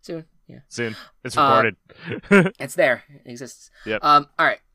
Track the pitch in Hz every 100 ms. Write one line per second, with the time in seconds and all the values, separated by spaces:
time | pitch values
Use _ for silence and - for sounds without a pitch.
0 | - 170 160 _ _ 127 _ - 117 110
1 | - _ 127 151 139 131 117 - _ -
2 | 165 - - 196 180 - 139 - 151 117
3 | _ 143 - 120 127 - - _ - 107
4 | 147 147 143 - 156 - _